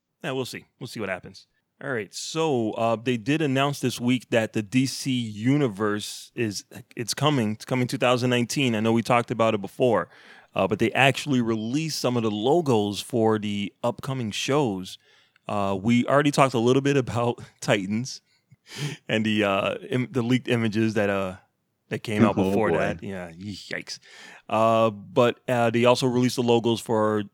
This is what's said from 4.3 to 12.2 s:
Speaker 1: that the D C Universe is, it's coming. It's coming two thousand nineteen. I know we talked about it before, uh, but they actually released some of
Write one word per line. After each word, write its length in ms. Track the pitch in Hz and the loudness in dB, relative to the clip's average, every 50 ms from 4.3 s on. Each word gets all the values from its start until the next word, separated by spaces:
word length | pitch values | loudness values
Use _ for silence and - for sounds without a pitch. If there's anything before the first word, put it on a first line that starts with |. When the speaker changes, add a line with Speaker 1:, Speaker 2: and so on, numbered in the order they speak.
Speaker 1:
that 220 | 120 113 110 104 | 2 2 2 2
the 100 | - 113 | -2 -4
D 240 | 107 98 - 127 135 | -4 0 2 2 2
C 240 | 131 - - - 139 | 0 -2 -6 -4 -2
Universe 1200 | 127 123 117 110 107 101 110 127 139 147 143 117 95 95 110 104 104 107 - - - - - - _ | -2 -2 -4 -6 -6 -2 0 2 2 2 2 0 0 -2 -2 -2 -2 -2 -6 -8 -12 -14 -16 -10 _
is, 300 | - 120 107 95 - - _ - - - _ _ | -4 -2 -2 -4 -6 -10 _ -16 -20 -20 _ _
it's 160 | - 120 - - | -8 -8 -6 -2
coming. 380 | - 139 156 147 131 110 107 | 0 2 2 2 2 0 -2
It's 120 | 107 - - | -4 -6 -6
coming 220 | - 131 127 123 | -4 -2 -2 0
two 120 | 120 - 113 | -2 -2 0
thousand 320 | 131 123 127 120 123 127 | 2 2 2 2 2 2
nineteen. 440 | 123 123 120 - - 151 139 123 113 | 2 2 0 0 0 0 0 2 2
I 60 | 107 | 2
know 120 | 110 113 | 2 2
we 100 | 113 117 | 2 2
talked 280 | 107 - 127 120 117 - | 2 2 2 2 2 0
about 240 | 123 110 113 113 110 | 0 2 2 2 2
it 60 | 101 | 0
before, 480 | 95 92 - - 135 123 107 90 82 - - - - - - - - _ - | -4 -8 -2 0 2 4 4 2 0 -2 -8 -20 -20 -20 -20 -20 -20 _ -2
uh, 120 | 101 95 | -2 0
but 120 | 92 107 92 | 0 2 0
they 140 | 113 113 | 0 0
actually 480 | - 117 131 139 127 - - 147 135 123 | 2 4 2 2 2 0 -2 -2 0 0
released 580 | 117 113 113 110 107 113 127 156 160 156 143 - | 0 0 -2 -4 -4 -4 -4 -2 -2 -4 -4 -2
some 180 | - 127 123 | -2 0 0
of 60 | 120 | 0